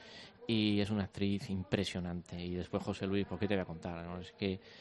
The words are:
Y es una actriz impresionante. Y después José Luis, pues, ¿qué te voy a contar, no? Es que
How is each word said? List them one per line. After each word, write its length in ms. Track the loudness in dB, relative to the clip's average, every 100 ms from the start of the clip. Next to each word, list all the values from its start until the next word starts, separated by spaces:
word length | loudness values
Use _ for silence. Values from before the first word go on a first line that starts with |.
| -10 -16 -18 -8 0
Y 340 | 4 6 6
es 100 | 4
una 140 | 2
actriz 440 | 0 0 2 2 0
impresionante. 880 | -2 0 0 2 -2 -2 -4 -6 -6
Y 140 | -4
después 280 | -2 -2 -2
José 240 | -2 -2 0
Luis, 200 | 2 0
pues, 140 | 0
¿qué 80 | 2
te 60 |
voy 80 | 2
a 40 | 0
contar, 380 | -4 -6 -6 -6
no? 120 | -8
Es 100 | -10
que 280 | -2 0 0 -6 -18